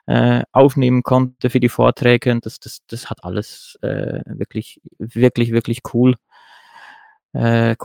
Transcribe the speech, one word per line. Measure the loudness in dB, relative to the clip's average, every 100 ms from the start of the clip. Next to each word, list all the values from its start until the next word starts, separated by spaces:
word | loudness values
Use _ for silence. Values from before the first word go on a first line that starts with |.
| -2
äh, | 2 2 0 0
aufnehmen | 4 4 4 2 2
konnte | 2 0 0 -2 -2
für | 0
die | 0
Vorträge. | 2 2 2 2 2 0
Und | -2 -4
das, | -14
das, | -18 -20 _
das | -14 -12
hat | -12
alles, | -8 -8 -8 -14 -20 -10
äh, | -8 -6 -6 -8 -10
wirklich, | -10 -8 -10 -12 -16 -20 -14
wirklich, | -10 2 2 2 0
wirklich | 0 -2 -6 -4
cool, | 0 0 0 _ _ -20 -20 -20 -20 -20 -20 _ _ _
äh, | -4 0 2 2 0